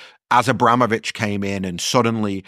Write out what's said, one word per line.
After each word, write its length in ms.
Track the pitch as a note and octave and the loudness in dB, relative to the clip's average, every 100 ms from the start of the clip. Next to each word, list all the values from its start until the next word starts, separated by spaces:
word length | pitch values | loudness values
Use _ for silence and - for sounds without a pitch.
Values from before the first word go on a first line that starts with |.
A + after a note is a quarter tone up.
| - _ _ | -20 _ _
as 180 | A#2+ A#2+ | 2 2
Abramovich 640 | A2+ A#2+ A#2+ A#2 A2 - | 2 4 4 2 0 -4
came 320 | - G#2+ G2+ | -4 -4 -2
in 180 | G2+ G2 F#2+ | -4 -4 -6
and 120 | F2 | -6
suddenly 640 | - C3 A#2 A2+ G#2+ F#2+ | -2 0 0 0 -4 -6